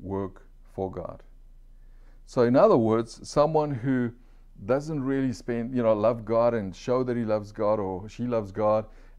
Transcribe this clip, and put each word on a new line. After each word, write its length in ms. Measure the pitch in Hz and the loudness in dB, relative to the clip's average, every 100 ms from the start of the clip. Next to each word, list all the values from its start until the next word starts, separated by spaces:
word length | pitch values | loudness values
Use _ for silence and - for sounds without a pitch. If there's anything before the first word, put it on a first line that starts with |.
work 460 | 92 98 95 - - - - | -8 -6 -6 -10 -20 -20 -14
for 180 | - 95 | -8 -8
God. 320 | - - - - - - - - - - - - - - | -8 -12 -14 -20 -20 -20 -20 -20 -20 -20 -20 -20 -20 -6
So 180 | 135 | 2
in 120 | 120 131 | 4 6
other 220 | 226 160 | 6 6
words, 500 | 113 113 117 - - | 4 2 -2 -10 -4
someone 440 | 151 151 156 147 | 0 2 2 0
who 400 | 131 131 127 120 - - - - - 101 | -4 -2 -2 -2 -6 -20 -20 -20 -8 -2
doesn't 380 | 135 147 156 | -2 -2 -4
really 280 | 131 135 135 | -2 -2 -2
spend, 420 | 110 - 120 117 | -4 -4 -4 -2
you 100 | 127 | 0
know, 100 | 113 | 2
love 320 | 104 110 117 107 | 4 2 0 0
God 280 | 113 120 | 2 2
and 220 | 117 95 87 | 2 -4 -8
show 280 | - 123 | -2 -2
that 120 | 127 120 | 0 -2
he 80 | |
loves 280 | 110 107 104 | -2 -2 -4
God 280 | 110 104 107 | -4 0 0
or 300 | 95 92 107 | -2 -6 -8
she 140 | - | -8
loves 280 | 120 117 98 | -4 -2 -4
God 340 | 101 107 107 107 - - | 0 2 2 -2 -12 -20